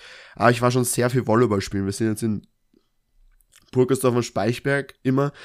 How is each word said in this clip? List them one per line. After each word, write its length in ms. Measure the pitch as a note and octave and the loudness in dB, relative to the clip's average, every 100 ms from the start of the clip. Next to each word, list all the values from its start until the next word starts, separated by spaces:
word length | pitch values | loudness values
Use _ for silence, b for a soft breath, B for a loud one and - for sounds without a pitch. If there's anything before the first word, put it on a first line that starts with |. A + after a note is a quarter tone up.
| B B B | B B B
Aber 160 | B A2+ | B 2
ich 100 | A#2+ | 2
war 100 | B2 | 2
schon 140 | B2+ | 0
sehr 240 | A#2+ - A#2+ | 0 -2 0
viel 180 | B2+ - | 0 2
Volleyball 360 | A2+ A#2+ G2 | 2 2 0
spielen. 240 | - G2+ G2 | -4 -6 -4
Wir 60 | |
sind 160 | - A2 | -2 -4
jetzt 140 | G#2+ | -2
in 240 | A#2 G2+ - _ _ _ _ _ _ _ _ _ _ _ _ | -4 -6 -8 _ _ _ _ _ _ _ _ _ _ _ _
Burgersdorf 440 | B2+ B2+ C3 B2+ | 0 2 2 2
am 80 | A#2+ | 0
Speichberg 720 | A2+ A2 G#2+ A#2+ C#3 C#3 C3+ - | -2 -2 -2 -2 -2 -4 -6 -6
immer. 300 | B2+ C3+ C#3+ B | -2 0 -2 B